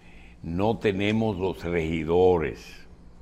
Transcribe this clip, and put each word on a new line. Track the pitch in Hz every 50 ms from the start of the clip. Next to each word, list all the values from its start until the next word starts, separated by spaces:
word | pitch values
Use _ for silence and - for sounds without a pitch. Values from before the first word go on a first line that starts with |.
| - - - - - - - - -
no | 85 82 90 101 110 113 87
tenemos | - 110 95 95 101 104 107 113 113 110 101
los | 87 95 92 80 - -
regidores, | 85 87 85 80 80 82 82 78 78 85 90 92 92 90 85 78 65 58 - - - - - - - - - - - - -